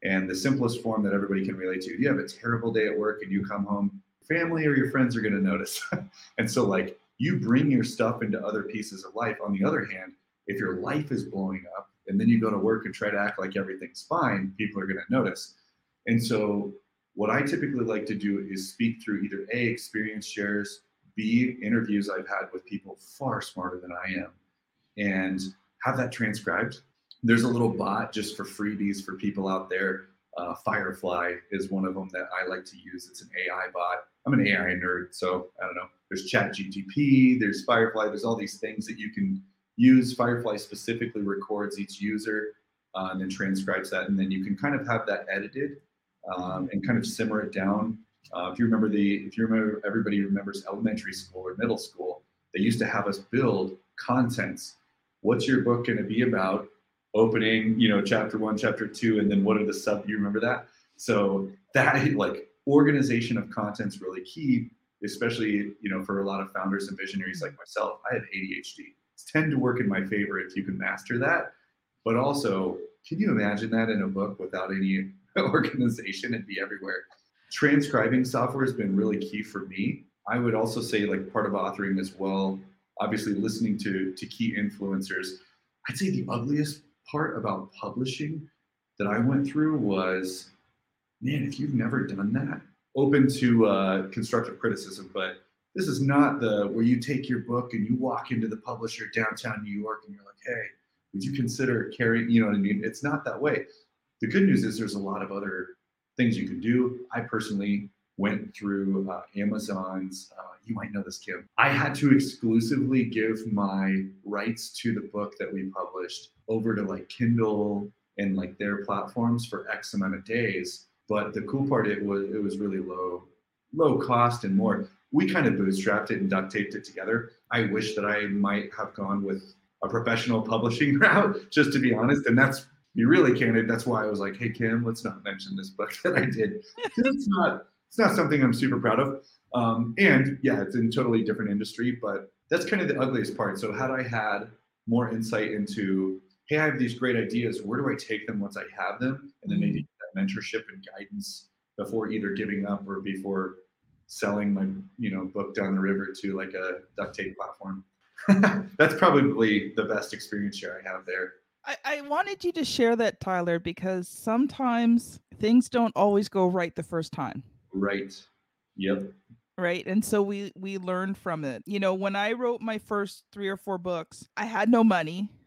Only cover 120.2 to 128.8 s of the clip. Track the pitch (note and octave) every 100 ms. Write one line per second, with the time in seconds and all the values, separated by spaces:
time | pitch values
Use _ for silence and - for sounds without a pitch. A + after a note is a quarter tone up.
120.2 | G#2+ A#2 G#2+ F#2 - - _ _ - G#2
121.2 | - A2 - C#3 C#3 B2 G#2 G2+ G2+ G2
122.2 | G2 G#2+ G2 G2 G2+ F#2+ F#2 F2+ F2+ F2
123.2 | - _ _ _ _ D3+ D3 A#2 B2+ A#2+
124.2 | A#2+ - G2+ G2 A2 F#2+ - _ _ D3+
125.2 | F#3+ F3+ A#2+ G2 F#2+ F#2+ G#2+ G#2 - G2
126.2 | G2 F#2+ F#2+ G#2+ G2+ G#2 - F#2 G2+ A#2
127.2 | - - _ A#2+ G2+ G#2+ - G#2+ G2+ G#2+
128.2 | G2+ G2+ G2+ G#2 - -